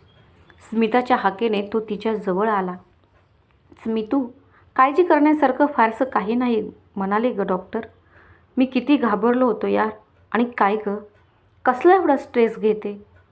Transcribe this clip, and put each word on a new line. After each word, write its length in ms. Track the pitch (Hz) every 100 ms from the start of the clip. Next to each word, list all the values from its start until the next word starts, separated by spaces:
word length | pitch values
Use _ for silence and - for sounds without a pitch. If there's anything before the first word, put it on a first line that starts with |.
| _ _ _ _ _ - -
स्मिताच्या 460 | 220 226 247 247 247
हाकेने 460 | 196 190 233 202
तो 180 | 202 226
तिच्या 340 | 214 202 220
जवळ 340 | 214 190 180 220
आला. 260 | 208 185 185 _ _ _ _ _ _ _ _ _ -
"स्मितू, 440 | 226 220 214 277 240 - _ _ _ -
काळजी 260 | 269 285
करण्यासारखं 640 | 349 302 294 302 269 269 285
फारसं 380 | 285 226 226
काही 300 | 262 214 196
नाही," 360 | 240 247 226 196 - _ -
म्हणाले 360 | 190 208 247
ग 80 | 196
डॉक्टर. 400 | 196 185 185 220 - _ _ _ - _ _ -
"मी 80 |
किती 320 | 262 254 240 285
घाबरलो 500 | 240 202 226 247 254
होतो 200 | - 202
यार. 220 | 202 214 214 _ _ _
आणि 120 | 208 240 -
काय 180 | 202 214 208
ग, 100 | 202 208 _ _ _ _ _
कसला 300 | - 247 349
एवढा 220 | 381 339 277
स्ट्रेस 420 | - 240 233 202
घेते? 480 | 214 214 208 202 202 _ _